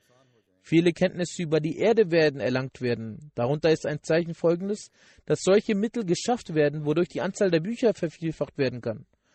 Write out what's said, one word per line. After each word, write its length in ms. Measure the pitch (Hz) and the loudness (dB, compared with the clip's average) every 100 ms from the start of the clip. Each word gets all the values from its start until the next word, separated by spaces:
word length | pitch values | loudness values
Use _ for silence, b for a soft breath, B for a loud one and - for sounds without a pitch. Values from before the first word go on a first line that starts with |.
| _ 131 _ _ _ _ | _ _ _ _ _ _
Viele 300 | - 165 175 | 0 2 2
Kenntnisse 500 | 160 185 180 175 - | 2 -2 -2 -8 -6
über 180 | 165 156 | -2 -2
die 180 | 160 - | -2 0
Erde 320 | 185 226 185 | 2 4 4
werden 300 | 165 156 139 | 4 2 2
erlangt 400 | 110 127 131 - | -2 -2 -4 -4
werden. 520 | 123 117 113 107 151 | -4 -2 -6 -12 -12
Darunter 360 | - 120 147 160 | -4 -2 2 2
ist 160 | 160 165 | 2 0
ein 160 | 151 | -6
Zeichen 320 | - 160 170 | 0 0 0
folgendes, 560 | 165 170 175 196 208 - b b b | 0 0 0 -2 -8 -10 b b b
dass 160 | b 151 | b -2
solche 320 | - 202 - | 4 2 4
Mittel 300 | 196 226 240 | 0 -2 -2
geschafft 500 | 185 170 - 240 - | -2 -2 0 -2 -2
werden, 300 | 156 147 151 | 0 2 0
wodurch 240 | 147 151 175 | -2 0 0
die 140 | 143 | -2
Anzahl 280 | 170 - 196 | -4 0 2
der 100 | 170 | 2
Bücher 340 | 175 240 226 | 0 0 0
vervielfacht 640 | - 165 - 165 - 143 - | 0 -4 -4 -6 -4 -6 -2
werden 220 | 131 123 | -4 -4
kann. 260 | 113 107 - _ _ | -8 -8 -12 _ _